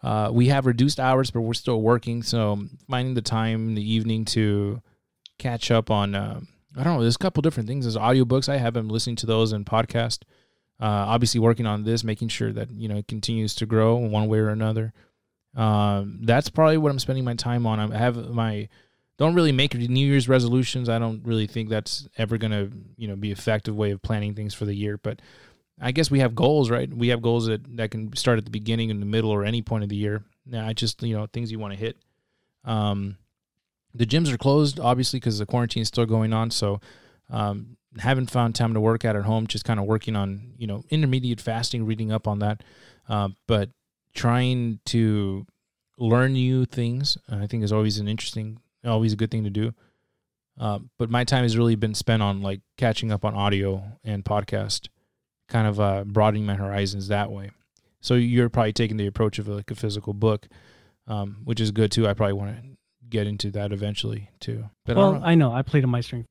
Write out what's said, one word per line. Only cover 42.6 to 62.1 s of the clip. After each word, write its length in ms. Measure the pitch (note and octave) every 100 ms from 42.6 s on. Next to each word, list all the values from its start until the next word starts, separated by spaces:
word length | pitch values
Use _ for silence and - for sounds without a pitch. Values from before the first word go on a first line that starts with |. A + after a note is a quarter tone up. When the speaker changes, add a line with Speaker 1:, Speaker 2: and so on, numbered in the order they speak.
| - _ - _ _
Speaker 1:
Uh, 200 | G#2+ G2+ F#2+ -
but 240 | A2+ G2 _ _ _ _
trying 640 | - A#2+ A#2+ B2+ B2+ A#2+ A2 -
to 600 | A#2 A2 G#2 G2+ F#2+ - _ _ _ _ _
learn 340 | A#2+ A#2+ C3
new 320 | C3+ B2+ B2+
things, 520 | B2+ - A#2 B2 C#3+ - _
uh, 60 | G#2
I 100 | G2+
think 160 | A#2
is 100 | G#2
always 260 | G#2+ G#2+ G#2
an 100 | G#2
interesting, 500 | G#2+ - - A2 A2 _ _
always 280 | A#2+ A2 A2+
a 40 | G#2+
good 140 | A2
thing 140 | A2+
to 60 | G#2+
do. 240 | G2+ A2+ A#2 _ _ _ _ _ _ _ -
Uh, 220 | A2 G#2 A#2+ _
but 120 | A#2
my 140 | A#2
time 180 | B2 C3
has 140 | A#2+ A2+
really 180 | A#2
been 200 | A2 A2
spent 280 | G#2+ - A2+
on, 180 | G#2 G2
like, 180 | G2 G2+ _ -
catching 340 | B2 A2 A2+
up 120 | G#2+
on 100 | G#2
audio 480 | G#2 G2+ G2+ G2 F#2+ G2 A2+
and 200 | A2 G2+
podcast, 640 | G2 G#2 G2+ G#2+ G#2 - - _ _ _ _ _ _
kind 180 | A#2 A2
of, 140 | G2+
uh, 240 | G2+ G2
broadening 420 | G2+ G2+ G#2+ G#2+ G#2+
my 80 |
horizons 540 | G2 G2 G2+ G2 G2 G2
that 220 | G2+ G#2
way. 200 | G2+ G2 _ _ _ _ _
So 140 | -
you're 340 | B2 A#2+ A#2+ A#2+
probably 220 | B2 A2
taking 240 | G#2+ A2+ G#2+
the 100 | G2+
approach 320 | G2 A2 -
of, 100 | G#2
like, 220 | G#2 G#2
a 40 |
physical 400 | G#2+ A2+ G#2 G#2
book, 340 | G2+ A2 G#2+ - - _ _ _ _ -
um, 320 | G#2+ G2+ G2+
which 160 | A2 A2+
is 100 | A2
good 200 | G#2 A2
too. 140 | -
I 60 | A2